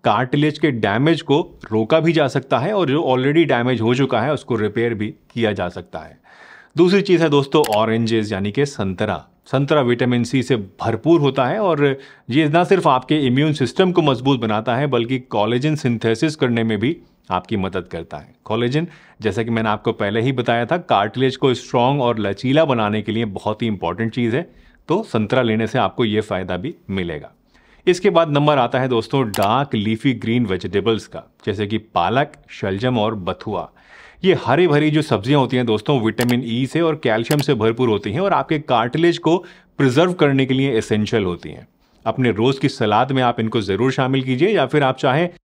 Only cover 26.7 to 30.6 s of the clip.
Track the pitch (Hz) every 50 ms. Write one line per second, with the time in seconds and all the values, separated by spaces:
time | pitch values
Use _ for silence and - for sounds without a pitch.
26.7 | - - _ - 95 95 90 85 78 73 - - _ _ _ _ _ _ _ _
27.7 | _ _ - 180 175 180 - 202 175 165 165 151 143 143 147 151 151 135 120 117
28.7 | - 127 131 127 123 113 110 - - 139 127 107 98 - 101 101 113 135 143 -
29.7 | - 110 101 110 110 110 - 139 120 107 101 110 117 123 120 98 92 87